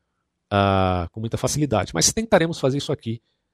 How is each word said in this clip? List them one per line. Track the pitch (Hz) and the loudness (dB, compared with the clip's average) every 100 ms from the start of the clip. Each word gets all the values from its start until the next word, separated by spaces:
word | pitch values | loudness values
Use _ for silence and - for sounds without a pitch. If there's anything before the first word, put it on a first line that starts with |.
| _ _ _ _ _ | _ _ _ _ _
ah, | 101 98 95 95 90 85 | 2 4 4 2 0 -4
com | - | -8
muita | 110 110 | -6 -4
facilidade. | 131 143 147 107 92 | -2 -2 0 0 0
Mas | 165 156 | 0 0
tentaremos | - 226 190 165 160 | 0 2 2 2 0
fazer | 135 139 | -2 -2
isso | - | -4
aqui. | 143 113 113 _ _ _ | -6 -6 -8 _ _ _